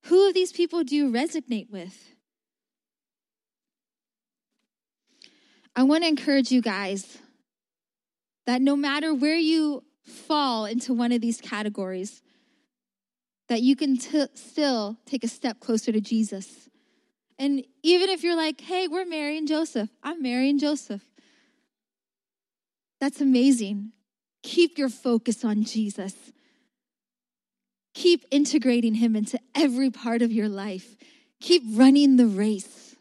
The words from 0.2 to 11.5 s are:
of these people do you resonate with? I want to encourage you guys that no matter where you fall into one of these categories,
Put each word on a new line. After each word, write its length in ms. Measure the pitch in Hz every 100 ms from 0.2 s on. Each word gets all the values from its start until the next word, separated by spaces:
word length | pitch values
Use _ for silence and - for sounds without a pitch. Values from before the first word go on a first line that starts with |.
| 392
of 60 |
these 200 | 359 359
people 320 | - 339 339
do 120 | 269 294
you 160 | 277
resonate 560 | 233 320 320 247 220 -
with? 460 | 202 170 - _ _ _ _ _ _ _ _ _ _ _ _ _ _ _ _ _ _ _ _ _ _ _ _ _ _ _ _ _ _ _ _ - _ _ _ _ -
I 60 |
want 220 | 269 311
to 40 | 339
encourage 420 | 294 - 277 247
you 120 | 254
guys 560 | 226 190 196 196 - - _ _ _ _ _ _ _ _ _ _ _ _ -
that 160 | 254
no 120 | 269
matter 380 | 285 285 285 320
where 240 | 285 294 330
you 480 | 311 320 302 285 _ _
fall 640 | - - - 302 277 226
into 300 | 214 233 -
one 180 | 240 240
of 80 | 240
these 220 | 233 226
categories, 800 | -